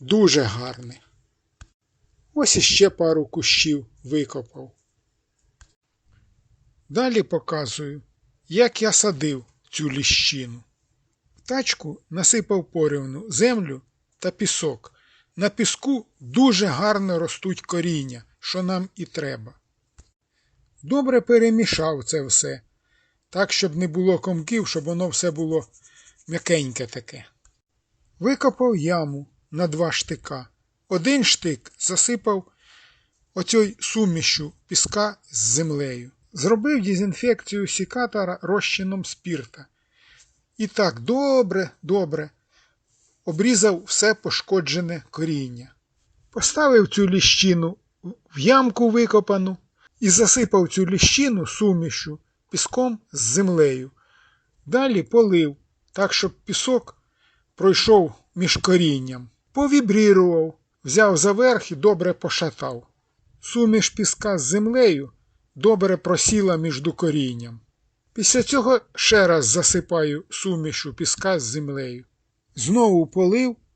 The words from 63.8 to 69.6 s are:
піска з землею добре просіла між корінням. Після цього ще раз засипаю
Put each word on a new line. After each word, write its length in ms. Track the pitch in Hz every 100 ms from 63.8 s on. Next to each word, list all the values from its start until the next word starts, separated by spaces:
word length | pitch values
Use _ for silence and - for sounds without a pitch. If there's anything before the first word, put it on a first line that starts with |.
| -
піска 480 | - 202 - 214 185
з 40 |
землею 680 | 127 196 220 254 233 147 135 _ _ _ _
добре 420 | 135 196 202 196 180
просіла 600 | 180 170 - 214 190 165
між 260 | 160 135 160 -
корінням. 640 | 165 151 131 120 120 117 _ _ _ _ _
Після 300 | - 196 254
цього 380 | - 277 226 247 _
ще 320 | - - 214 180
раз 200 | 165 117
засипаю 800 | 175